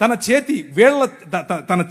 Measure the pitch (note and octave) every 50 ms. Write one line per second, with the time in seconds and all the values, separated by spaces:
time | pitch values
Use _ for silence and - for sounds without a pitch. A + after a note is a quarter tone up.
0 | G#3 A#3 A#3+ - - G#3 B3 C#4+ C4+ - C4 G3 D3 C#3 C#3 F3 A3+ C4+ C#4+ C#4
1 | C4 - - - - D3+ F#3+ F3 D3+ - F3+ D#3 - - F3+ F3+ E3+ F3